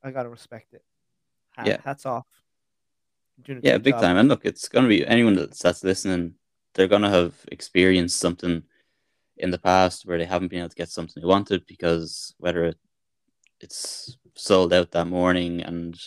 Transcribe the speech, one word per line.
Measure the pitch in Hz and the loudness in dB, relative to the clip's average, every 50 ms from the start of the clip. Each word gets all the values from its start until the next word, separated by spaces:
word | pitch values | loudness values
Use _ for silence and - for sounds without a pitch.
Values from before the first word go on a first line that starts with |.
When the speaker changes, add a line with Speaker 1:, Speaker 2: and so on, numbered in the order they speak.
Speaker 1:
I | - 135 | -16 -10
gotta | 131 139 123 120 | -8 -8 -8 -8
respect | 120 113 - _ - - - _ - | -10 -18 -20 _ -20 -20 -20 _ -20
it. | - _ _ _ _ _ _ _ _ _ _ _ _ _ _ _ 113 | -20 _ _ _ _ _ _ _ _ _ _ _ _ _ _ _ -6
Hat-, | 117 - | -4 -2
Speaker 2:
Yeah. | - - - | -2 -2 -4
Speaker 1:
hats | 135 139 - - | -8 -12 -10 -8
off. | 135 123 117 123 _ _ _ _ _ _ _ _ _ _ _ _ _ _ _ _ _ _ _ _ _ _ _ | -8 -8 -8 -10 _ _ _ _ _ _ _ _ _ _ _ _ _ _ _ _ _ _ _ _ _ _ _
You're | _ 139 135 | _ -14 -12
doing | 123 | -2
a | 120 139 | 0 2
Speaker 2:
Yeah, | 123 107 | 2 2
Speaker 1:
good | 113 | 2
Speaker 2:
big | 139 143 | 0 0
Speaker 1:
job." | 117 | 2
Speaker 2:
time. | 104 87 90 92 | 2 2 4 4
And | 117 143 | 4 4
look, | 131 - - | 2 0 -2
it's | 92 - - - - | -6 -6 -6 -10 -4
gonna | - 127 131 120 | 0 2 4 4
be | 104 - - - | 4 2 2 2
anyone | 117 120 120 113 98 | 2 4 4 4 4
that's, | 87 76 - - - | 2 0 -4 -8 -2
that's | - 87 87 - - | 0 0 0 0 -2
listening, | 92 95 - - 98 92 87 87 85 - _ _ _ _ _ _ _ - | -2 -2 -2 -2 -4 -4 -4 -4 -6 -10 _ _ _ _ _ _ _ 0
they're | - 95 92 | 2 4 4
gonna | 101 101 104 101 | 4 4 4 4
have | 101 90 87 85 - _ _ - | 4 4 2 2 -2 _ _ -18
experienced | - - - - - 90 90 92 92 90 87 87 - - | -16 -16 -14 -2 2 4 4 6 4 4 2 0 -2 -2
something | - 87 87 - - 90 85 82 - _ _ _ _ _ _ _ _ _ _ _ _ _ _ - | -2 -2 -2 -2 -4 -4 -4 -4 -6 _ _ _ _ _ _ _ _ _ _ _ _ _ _ -8
in | - 90 | -6 -6
the | 90 85 | -6 -2
past | - 92 90 92 92 90 - - - | 0 2 4 4 4 2 0 -4 -8
where | 95 87 85 | -6 -4 -4
they | 85 | -4
haven't | 90 92 87 92 85 | -4 -4 -4 -4 -6
been | 92 87 | -6 -8
able | 87 82 | -10 -10
to | - | -10
get | - 85 82 | -10 -10 -10
something | - - 82 80 - 80 | -8 -10 -12 -12 -12 -4
they | 82 87 | 0 2
wanted | 95 98 101 - 98 87 - | 2 2 2 0 -4 -4 -4
because | - 92 - 90 85 82 82 80 76 - - - - - _ | -8 -12 -4 -2 0 0 0 -2 -6 -12 -14 -16 -16 -16 _
whether | - 87 85 87 85 | -6 -4 -2 0 -2
it, | 82 80 - _ _ _ _ _ _ _ _ _ _ _ _ _ _ _ _ | -2 -4 -6 _ _ _ _ _ _ _ _ _ _ _ _ _ _ _ _
it's | - - - - - - - - - - - _ _ _ _ | -20 -18 -14 -14 -12 -12 -12 -14 -16 -18 -20 _ _ _ _
sold | - - - 104 92 92 85 90 | -14 0 2 4 4 4 4 4
out | 90 87 - | 2 2 0
that | - 85 85 85 | -2 -4 -4 -2
morning | 90 90 90 90 90 90 87 87 87 87 | -2 0 0 2 2 0 -2 -4 -6 -8
and | 82 - 85 85 85 85 82 - - | -8 -8 -10 -10 -10 -10 -12 -14 -18